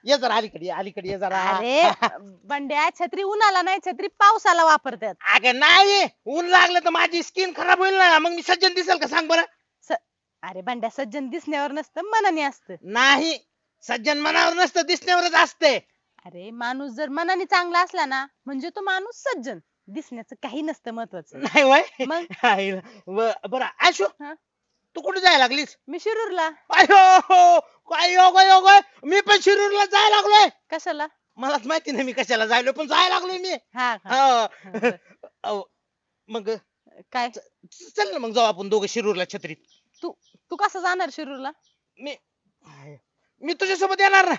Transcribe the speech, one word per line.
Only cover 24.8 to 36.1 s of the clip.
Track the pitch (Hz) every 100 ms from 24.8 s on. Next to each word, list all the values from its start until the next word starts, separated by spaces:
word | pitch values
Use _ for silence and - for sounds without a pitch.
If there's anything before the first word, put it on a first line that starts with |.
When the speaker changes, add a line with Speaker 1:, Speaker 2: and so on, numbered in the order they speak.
| _ 339
Speaker 1:
तू |
कुठे | 294 381
जायला | 370 311
लागलीस? | 254 277 285 _ -
Speaker 2:
मी | 320
शिरूरला. | 403 440 440 359 320
Speaker 1:
अयो, | 311 _ 330 381 392 370 370 - 370 349 339
काय | - _ _ 311 349
योग, | 359 370 370
योग, | 381 381 381 403 - _
मी | 269 381
पण | 403 403
शिरूरला | 381 403 403 403 403
जायला | 403 427 415
लागलोय. | 403 415 392 _ _
Speaker 2:
कशाला? | 320 359 302 302 _ _ -
Speaker 1:
मलाच | 262 294 226
माहिती | 320 311
नाही | 262
मी | 262
कशाला | 247 - 233 220
जायलो, | 240 247
पण | 262 302
जायला | 311 359
लागलोय | 370 359 370
मी. | 370
Speaker 2:
हा, | 302 _ 240 247
हा. | 214 190
Speaker 1:
हा. | 254
Speaker 2:
हा, | 269 240 214 - 190
बरं. | 196 233 180 _ _ - _
Speaker 1:
अहो, | - 208 185 _ _ _ _